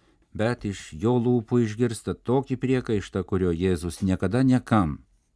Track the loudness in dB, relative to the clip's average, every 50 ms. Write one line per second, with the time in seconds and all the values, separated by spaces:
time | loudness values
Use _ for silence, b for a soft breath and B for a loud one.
0 | b b b b b b b -2 -2 -2 -2 -4 -6 -8 -8 -8 -12 -14 -6 -2
1 | 0 2 2 2 2 2 2 2 0 2 2 2 2 2 0 -2 -2 -2 -2 -4
2 | -6 -6 -6 -6 -2 0 0 0 0 -2 -6 -4 -2 0 0 0 0 -2 -2 -2
3 | -2 -4 -6 -6 -4 -2 0 0 2 2 0 2 2 0 0 0 -2 -6 -6 -2
4 | 0 0 0 0 0 0 0 2 4 4 4 2 2 2 2 2 2 0 -2 -6
5 | -12 _ _ _ _ _ _